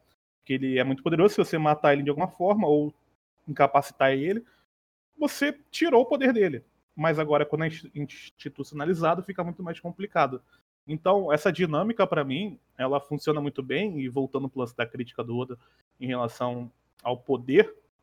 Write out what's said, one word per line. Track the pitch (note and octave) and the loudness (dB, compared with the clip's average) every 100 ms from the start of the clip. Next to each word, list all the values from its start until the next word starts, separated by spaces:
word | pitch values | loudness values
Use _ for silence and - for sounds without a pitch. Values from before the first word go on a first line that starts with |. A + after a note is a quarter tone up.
| _ _ _ _ | _ _ _ _
que | - | -6
ele | C3 C3 B2+ | -4 0 0
é | |
muito | C3 C3+ | 0 0
poderoso, | - D#3 G3+ G#3 | -2 4 4 4
se | |
você | F3 E3 | 0 2
matar | D3+ D3+ D3+ | 2 2 4
ele | C#3+ | 2
de | C#3+ | 2
alguma | C#3+ F3+ | -2 -2
forma | - F#3 G#3 E3+ | -2 0 2 4
ou | D3 D3 - _ _ _ _ - | 2 2 -6 _ _ _ _ -8
incapacitar | D3 C#3 C#3+ C#3 - C3+ | 2 4 4 0 0 2
ele, | C3+ D3+ G#3+ - _ _ _ _ _ _ - | 2 0 -4 -6 _ _ _ _ _ _ -4
você | D4 - C#4+ D4 _ | -4 -2 -4 -4 _
tirou | - E4 A#3+ | -2 4 4
o | B3+ | 4
poder | C#4+ C4+ | 2 2
dele. | A#3 F#3+ B2+ - _ _ - | 4 2 0 -12 _ _ -4
Mas | D#3+ D#3 | 0 0
agora, | D3+ D3 D3 | 2 2 0
quando | D#3 | -2
é | D#3+ | -4
insti-, | D#3+ - D3 | -6 -14 -10
institucionalizado, | C#3+ - - _ D3 - C#3 D3+ D3+ F3 D#3+ F3 | -10 -12 -20 _ -16 -14 -12 -6 -2 0 0 -2
fica | F3+ F#3 | -4 -8
muito | F3 E3+ | -8 -8
mais | F3 E3 | -12 -10
complicado. | F3 - G3+ F3 C#3 B2+ _ _ _ _ - | -12 -10 -6 0 0 -2 _ _ _ _ -10
Então, | D#3 F#3 G3+ F3+ | -4 2 2 2
essa | D3+ G3+ | 0 0
dinâmica, | D#3+ F3+ D3+ G3+ A#3 F#3+ | 0 0 0 0 0 0
pra | D#3 | 0
mim, | C#3 C3 G#3 D3+ _ - | -2 -4 -6 -10 _ -6
ela | C3 C#3 | -2 -2
funciona | - D3 - D3+ | -4 -6 -2 -2
muito | C#3+ C#3 | -2 -6
bem, | C3 C3 G#3+ D#3 | -4 -4 -4 -4
e | C3 | -4
voltando | B2+ C3 C3+ C3+ | -4 -2 -4 -6
pro | C3+ | -6
lance | A#2+ - | -6 -4
da | A#2 | -8
crítica | B2+ A#2+ - | -6 -10 -8
do | A#2 A#2+ | -6 -6
Oda | B2+ A#2+ _ _ _ - | -6 -10 _ _ _ -12
em | B2+ | -6
relação | B2 A#2 - B2 B2 A#2+ _ _ _ | -4 -4 -4 -6 -6 -12 _ _ _
ao | A#2+ B2 | -8 -6
poder, | - C3 B2 D3 G#3+ - _ _ | -2 -4 2 4 4 0 _ _